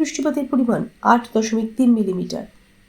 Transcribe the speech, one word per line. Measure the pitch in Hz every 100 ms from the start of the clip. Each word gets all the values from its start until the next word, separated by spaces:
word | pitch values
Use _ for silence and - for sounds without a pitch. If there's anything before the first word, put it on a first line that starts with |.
বৃষ্টিপাতের | 302 - 294 294 277
পরিমাণ | 262 233 175 - _
আট | - 240 233
দশমিক | 220 220 220 220 -
তিন | 254 233
মিলিমিটার। | 190 180 175 - - - _ _